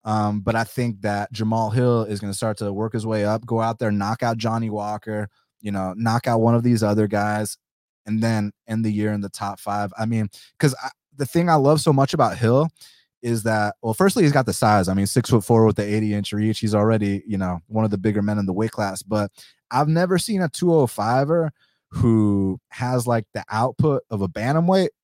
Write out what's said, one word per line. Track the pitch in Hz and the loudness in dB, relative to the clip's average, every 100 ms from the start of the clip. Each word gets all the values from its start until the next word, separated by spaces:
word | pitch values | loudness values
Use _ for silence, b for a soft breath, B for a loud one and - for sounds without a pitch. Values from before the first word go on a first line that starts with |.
| 110 | -2
Um, | 107 104 104 | 0 0 -2
but | 98 113 | -2 -2
I | |
think | 110 - 120 101 | -2 -4 -4 -4
that | 104 101 101 | -4 -4 -6
Jamal | 107 110 113 110 | -4 -2 0 0
Hill | 117 123 117 | 0 2 2
is | 107 101 | 0 -6
gonna | 101 | -6
start | 98 113 104 | -4 -4 -4
to | 104 | -6
work | 98 110 | -4 -4
his | 113 113 | -4 -4
way | 110 104 | -2 0
up, | 110 117 | -2 -2
go | 117 | -2
out | 113 113 | -2 -2
there, | 113 | -2
knock | 104 98 113 | -2 -2 -2
out | 120 113 | -2 -2
Johnny | 113 113 113 | -2 -2 -4
Walker, | 104 104 107 - 107 104 _ _ _ | -6 -6 -8 -6 -6 -8 _ _ _
you | 107 | -8
know, | 98 95 95 | -4 -4 -2
knock | 117 117 127 | 0 0 0
out | 117 | 2
one | 113 | 4
of | 117 | 4
these | 120 117 | 4 2
other | 107 104 104 | 2 2 0
guys, | 104 104 107 104 - _ _ _ _ - | 0 -2 -2 -6 -10 _ _ _ _ -6
and | 110 | -2
then | 113 110 104 _ - | 0 0 -2 _ -8
end | 113 110 | -4 -2
the | |
year | 104 107 | 0 -2
in | 104 | -2
the | 101 | -6
top | - 101 98 | -8 -10 -8
five. | - 101 101 - | -6 -4 -6 -4
I | 113 | -2
mean, | 113 104 B B _ | -2 -4 B B _
'cause | 147 123 | -2 -2
I, | 135 _ _ 139 | -12 _ _ -8
the | 139 | -2
thing | 170 170 | 0 2
I | 156 | 4
love | 139 156 | 4 4
so | - | 4
much | 135 135 | 2 2
about | 151 120 87 | 2 0 2
Hill | 117 127 160 B B B B _ | 2 4 2 B B B B _
is | 120 117 | -2 -2
that, | 110 107 104 - | 0 0 -2 -2
well, | 117 110 | -6 2
firstly, | 98 254 | 2 4
he's | 156 | 4
got | 143 113 | 4 0
the | |
size. | - 110 104 90 | 2 4 4 4
I | |
mean, | 95 98 | 0 2
six-foot-four | - - 117 - 117 110 | 0 2 2 4 6 6
with | 101 | 4
the | |
eighty-inch | 104 104 107 104 98 | -2 0 0 -2 -2
reach. | 104 110 107 | -2 0 0
He's | 110 107 | 0 2
already, | 107 110 101 98 107 | 2 2 0 -2 -4
you | 101 | -4
know, | 92 87 _ | -4 -6 _
one | 110 | -2
of | 110 | 0
the | 101 | 0
bigger | 107 104 | 0 0
men | 104 107 | -2 -2
in | 98 | -2
the | |
weight | 92 110 | -2 -4
class. | - 101 95 | -4 -6 -6
But | 95 107 101 B B B _ | -4 -2 -2 B B B _
I've | 127 151 | -2 0
never | 160 180 180 | 2 2 0
seen | - 196 | 0 -2
a | 170 | -2
two | - 180 | -2 2
oh | 165 123 | 2 2
fiver | - 104 127 139 170 160 _ _ _ _ | 0 0 0 0 0 -2 _ _ _ _
who | - 120 113 104 101 95 92 _ | 0 2 4 4 2 -2 -4 _
has, | - 123 127 120 | -8 -2 -2 0
like, | 117 107 | -2 -2
the | 107 - | -12 -6
output | 107 127 - 151 139 _ | -2 -2 0 0 0 _
of | 107 | -4
a | 95 | -4
bantamweight | 90 117 156 170 190 180 _ | -2 0 0 2 2 0 _